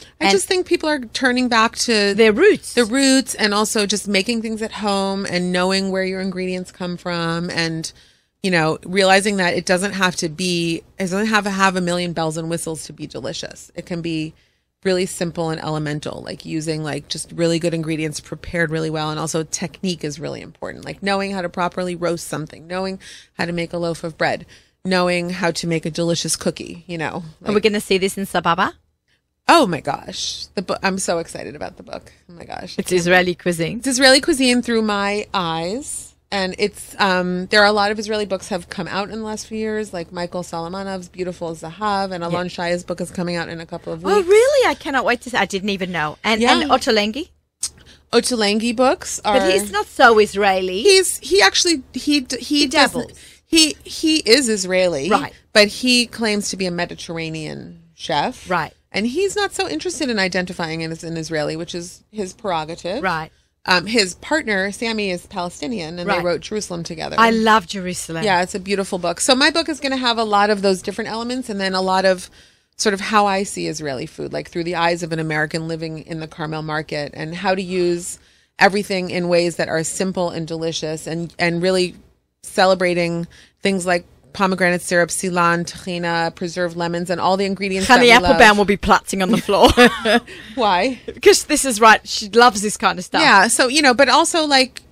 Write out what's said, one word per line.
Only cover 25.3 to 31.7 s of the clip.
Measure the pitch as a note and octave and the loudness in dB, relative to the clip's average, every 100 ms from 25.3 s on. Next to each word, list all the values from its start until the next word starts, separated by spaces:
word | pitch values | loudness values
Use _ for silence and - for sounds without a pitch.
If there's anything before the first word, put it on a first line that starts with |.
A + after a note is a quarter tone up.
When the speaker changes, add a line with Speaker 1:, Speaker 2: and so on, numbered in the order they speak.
Speaker 1:
how | F3+ E3+ | -2 -2
to | D#3+ E3+ | -2 -2
make | D#3+ E3 | -2 -2
a | |
delicious | D#3+ E3+ E3+ D#3+ - | -2 -2 -2 -2 -4
cookie, | F3+ - - F3 - | -4 -6 -10 -14 -12
you | E3+ | -6
know, | C3 F3 D#3+ - | -6 -6 -12 -8
Speaker 2:
Are | - | -2
we | G#3 | 2
Speaker 1:
like | |
Speaker 2:
gonna | G#3+ G#3 | 2 0
see | - F#3+ | 0 0
this | F#3+ G3 | 0 -4
in | G3 | -4
Sababa? | F3+ E3+ E3+ C4+ - _ _ _ _ _ _ - | -2 0 0 -2 -4 _ _ _ _ _ _ 4
Speaker 1:
Oh | E4 G#3+ | 4 4
my | D3 | 0
gosh. | D3 - - - - - - G#3 | -4 -6 -8 -10 -8 -10 -10 -8
The | |
book, | F#3+ - | -6 -4
I'm | F#3+ F#3+ | -2 -2
so | G3+ E3+ | -2 -2
excited | E3 - F#2 C#3+ | -4 -10 -12 -10
about | F#3 | -12